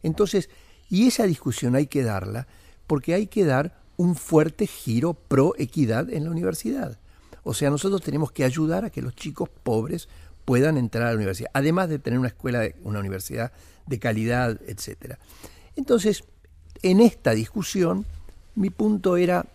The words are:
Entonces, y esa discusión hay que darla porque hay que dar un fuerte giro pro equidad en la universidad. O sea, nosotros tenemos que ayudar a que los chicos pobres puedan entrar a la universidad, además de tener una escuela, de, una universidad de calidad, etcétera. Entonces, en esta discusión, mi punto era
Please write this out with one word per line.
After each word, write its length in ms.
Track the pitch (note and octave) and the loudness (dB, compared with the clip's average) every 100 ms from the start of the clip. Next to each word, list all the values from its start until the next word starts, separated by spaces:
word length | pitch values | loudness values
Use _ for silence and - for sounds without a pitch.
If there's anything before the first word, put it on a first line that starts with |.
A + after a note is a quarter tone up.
Entonces, 460 | D#3+ D#3 G3+ G3 - - - - - | -4 0 2 0 -4 -14 -20 -20 -2
y 180 | F#3 B3 | 4 4
esa 160 | - | 4
discusión 520 | G#3+ D#3 C3 A#2 A#2+ B2+ | 0 0 -2 -2 2 2
hay 120 | D3 | 2
que 160 | C#3+ | 0
darla 420 | A#2+ G2 F#2+ A2 B2+ - - - - | 0 -2 -6 -8 -10 -18 -20 -20 -2
porque 260 | D3 C#3+ | -2 0
hay 140 | F3 G#3 | -2 0
que 180 | - E3+ | 0 2
dar 340 | C3 D#3+ - - - | 2 0 -8 -16 -2
un 200 | F3 E3+ | 0 0
fuerte 520 | - D#3+ D#3+ - G#3 | 4 4 4 0 -4
giro 460 | - - A2+ D#3+ | -4 -2 0 0
pro 400 | E3+ - C3 D3 - | -4 0 4 4 2
equidad 520 | C3 - B2 A2 E3 | -4 0 2 0 -2
en 160 | G3+ D#3 | -4 -4
la 60 | |
universidad. 680 | E3 F3+ E3+ A3 C4+ F#3+ A2 - - - - - | -2 -2 -2 -4 -4 -6 -10 -20 -20 -20 -12 -6
O 80 | |
sea, 160 | G#2+ C#3 | -2 0
nosotros 320 | C#3+ F#3+ G3 | 0 0 -2
tenemos 300 | E3+ C#3+ D3+ | -2 -2 -4
que 120 | - | 0
ayudar 420 | C3 D3 D#3 F3 G#3+ | 0 0 0 -2 -4
a 40 | |
que 120 | - | -6
los 140 | B2 - | -8 -8
chicos 340 | - C#3+ - - | -12 -8 -10 -6
pobres 440 | - A2 A#2 E3+ - - - - - | -2 -2 -2 -8 -10 -20 -20 -14 0
puedan 320 | B2 D3 D3+ | 2 4 2
entrar 280 | A#2 A2+ A#2 | -2 -2 -2
a 20 | |
la 40 | A2+ | 0
universidad, 360 | G2 F#2 - | -2 -4 -4
además 340 | - C#3+ F3 F3+ | -2 0 0 0
de 100 | D3 | -4
tener 200 | - B2 | -2 -2
una 80 | B2+ | -2
escuela, 300 | - C3 A#2+ | -4 -4 -2
de, 160 | A2 - | -2 -6
una 160 | - G#2 | -8 -6
universidad 520 | G2 F#2+ - A#2 A#2+ - - - - | -6 -8 -8 -8 -8 -10 -20 -20 -10
de 140 | B2 | -4
calidad, 600 | A#2+ A2 A2 B2 B2 G#2+ - | -2 0 0 0 0 -4 -10
etcétera. 520 | G#2 - - - - - - - - - - | -12 -12 -14 -16 -18 -20 -20 -20 -20 -14 -8
Entonces, 460 | C4 A#3+ G#3 G3+ - - - - - - | 2 2 4 0 -6 -20 -20 -20 -20 -2
en 180 | F#3 F#3 | 4 8
esta 320 | A#3 - C3 | 8 6 0
discusión, 720 | A2 A2+ G#3+ F3 G3 E3+ F#3+ G#3+ - - - - - | 0 0 -6 -4 0 0 0 -6 -12 -16 -20 -10 -2
mi 140 | G3 | -2
punto 460 | - G#3+ G#3 F#3+ F3 | 0 0 2 2 2
era 280 | F3 F3+ - | 2 0 -2